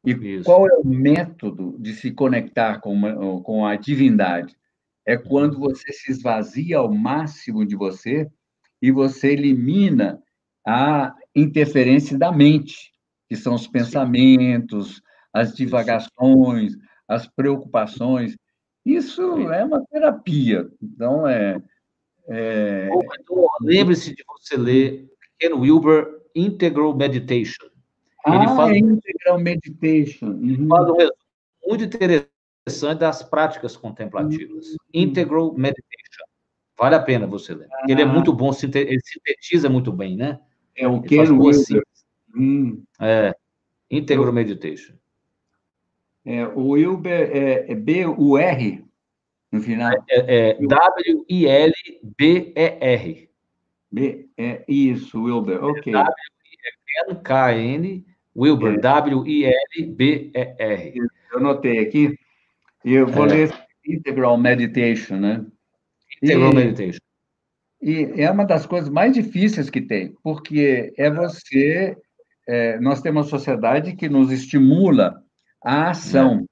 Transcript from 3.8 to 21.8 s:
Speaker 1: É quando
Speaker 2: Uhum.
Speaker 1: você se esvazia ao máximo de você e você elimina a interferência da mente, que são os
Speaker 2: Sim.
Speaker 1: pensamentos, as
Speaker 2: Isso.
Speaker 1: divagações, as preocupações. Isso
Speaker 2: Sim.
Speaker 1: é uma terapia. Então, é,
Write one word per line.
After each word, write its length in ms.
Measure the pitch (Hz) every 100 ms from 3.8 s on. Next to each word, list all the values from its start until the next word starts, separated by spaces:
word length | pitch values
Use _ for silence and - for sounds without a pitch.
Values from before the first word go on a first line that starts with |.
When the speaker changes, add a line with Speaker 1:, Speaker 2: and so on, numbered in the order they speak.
| - 139 135 107 92 87 87 _ _ _ _ _ -
Speaker 1:
É 120 | 117
quando 380 | - 139 147 139
Speaker 2:
Uhum. 140 | 139
Speaker 1:
você 220 | 131 143
se 200 | - -
esvazia 680 | 127 120 113 104 131 165 156
ao 120 | 117
máximo 760 | 104 120 147 156 - - 110 104
de 100 | 98
você 520 | 98 95 113 143 151 _ _ _ _ _
e 100 | 127
você 420 | 135 135 131 139
elimina 880 | 143 143 127 123 190 190 131 98 - _ _ _ _ 107
a 480 | 120 143 147 131 - - 143
interferência 800 | 151 151 147 139 127 139 143 139
da 140 | 170
mente, 600 | 160 147 156 147 - - _ _ _ _
que 80 | 110
são 200 | 127 120
os 80 |
Speaker 2:
Sim. 80 | -
Speaker 1:
pensamentos, 1300 | 127 120 147 127 123 131 131 127 120 117 104 95 - _ _ _
as 160 | 107 113
Speaker 2:
Isso. 80 | 120
Speaker 1:
divagações, 1160 | 127 120 113 113 - - 131 131 127 117 104 - _ _ _
as 200 | 117 -
preocupações. 1080 | - 139 139 - 117 107 - 123 127 117 - _ _ _ _ -
Isso 500 | 330 269 - 370 330
Speaker 2:
Sim. 120 | 175
Speaker 1:
é 160 | 170 269
uma 200 | 294 269
terapia. 800 | 302 302 - - 147 120 95 - _
Então, 460 | 107 - 117 135 151
é, 340 | 117 101 92 - _